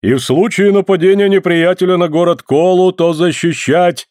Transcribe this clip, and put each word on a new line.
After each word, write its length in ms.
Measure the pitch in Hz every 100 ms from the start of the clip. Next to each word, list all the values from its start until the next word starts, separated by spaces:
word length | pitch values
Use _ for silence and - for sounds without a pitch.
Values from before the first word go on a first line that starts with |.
И 100 | 98
в 80 | 131
случае 500 | - 135 214 - 202
нападения 600 | 196 190 185 180 196 202
неприятеля 640 | 196 185 170 170 185 185 180
на 120 | 170
город 340 | 156 170 170
Колу, 500 | - 139 175 180 185
то 220 | 180 170
защищать 920 | 156 175 - 170 147 - 156 180 156 -